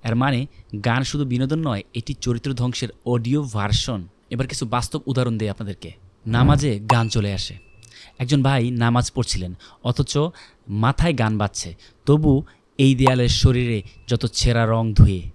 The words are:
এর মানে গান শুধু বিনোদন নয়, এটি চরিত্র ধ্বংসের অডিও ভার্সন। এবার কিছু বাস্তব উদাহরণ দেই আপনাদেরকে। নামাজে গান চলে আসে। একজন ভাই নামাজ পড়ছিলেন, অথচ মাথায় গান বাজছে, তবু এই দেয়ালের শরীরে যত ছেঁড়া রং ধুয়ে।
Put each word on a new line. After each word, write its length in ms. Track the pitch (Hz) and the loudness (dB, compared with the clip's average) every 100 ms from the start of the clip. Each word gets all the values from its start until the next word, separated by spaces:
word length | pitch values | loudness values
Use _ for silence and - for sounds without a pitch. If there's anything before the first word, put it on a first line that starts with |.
এর 120 | 117 113 | -2 0
মানে 300 | 131 151 139 - - 107 120 | 0 0 -4 -12 -14 -6 -2
গান 180 | 120 | 0
শুধু 220 | 131 143 139 | -2 -4 -2
বিনোদন 340 | 123 131 156 | -2 -2 -2
নয়, 240 | 160 101 - | -2 -4 -6
এটি 200 | - - | -10 -10
চরিত্র 400 | 139 - 120 139 | -8 -4 -4 -4
ধ্বংসের 360 | 127 123 120 120 - - | -4 -4 -4 -8 -8 -2
অডিও 380 | 120 113 143 | -2 0 -2
ভার্সন। 640 | 139 107 104 104 - 110 90 _ _ | -2 -4 -2 -2 -2 -6 -8 _ _
এবার 180 | 117 131 | -6 -6
কিছু 180 | - 120 | -6 -4
বাস্তব 360 | 123 120 156 - | -4 -4 -8 -4
উদাহরণ 320 | 131 123 113 | -2 -2 -2
দেই 120 | 107 | -4
আপনাদেরকে। 420 | 98 101 92 87 - - _ 113 | -6 -10 -12 -14 -18 -20 _ -2
নামাজে 520 | 113 127 143 143 104 | 2 4 4 2 -4
গান 300 | 107 120 113 | 2 2 2
চলে 240 | 113 101 | 0 -2
আসে। 220 | 98 - - - - - - - _ | -4 -8 -12 -20 -20 -20 -20 -20 _
একজন 240 | 123 143 | -2 2
ভাই 280 | 135 139 120 | 2 2 0
নামাজ 400 | 123 117 120 - | 0 2 2 0
পড়ছিলেন, 420 | - 120 - 90 87 - - | -2 -2 -2 -6 -12 -18 -10
অথচ 340 | 120 - 135 147 156 - - _ - | -4 -2 -2 0 -2 -6 -20 _ -8
মাথায় 500 | 104 113 143 170 143 | -2 0 2 0 2
গান 180 | 110 107 | 0 0
বাজছে, 380 | 101 - 87 85 - _ - | -2 -4 -12 -14 -20 _ 2
তবু 380 | 151 156 135 165 _ _ - | 2 4 2 0 _ _ 2
এই 180 | 135 127 | 2 4
দেয়ালের 340 | 131 127 120 | 4 4 2
শরীরে 520 | - 135 123 123 110 - - - | 4 4 4 0 -2 -6 -18 -4
যত 180 | 120 117 | -2 -2
ছেঁড়া 400 | - 123 117 113 | 0 2 2 2
রং 280 | 113 113 | 2 0
ধুয়ে। 280 | 104 - 95 82 | 6 6 6 -6